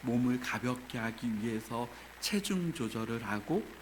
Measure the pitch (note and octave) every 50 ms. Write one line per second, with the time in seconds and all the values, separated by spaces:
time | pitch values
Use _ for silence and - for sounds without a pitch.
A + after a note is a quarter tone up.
0 | - B2 A#2 B2 B2 B2 B2 B2 B2 - - G#2+ A2 B2 B2 B2 - - - B2
1 | A2+ A2+ A2+ - - A#2+ A2 G#2 G#2+ A#2 A2 A2 A2 - A#2+ A#2 A#2+ A#2 - -
2 | - - - - - - G#3 G3+ G3 G3+ G3+ F#3 F3 E3+ D#3 - A#2 A2 - A#2
3 | A2+ A2+ A#2 A#2 A2+ G2+ G#2 G#2 G2+ - D#3 G#3+ - - - -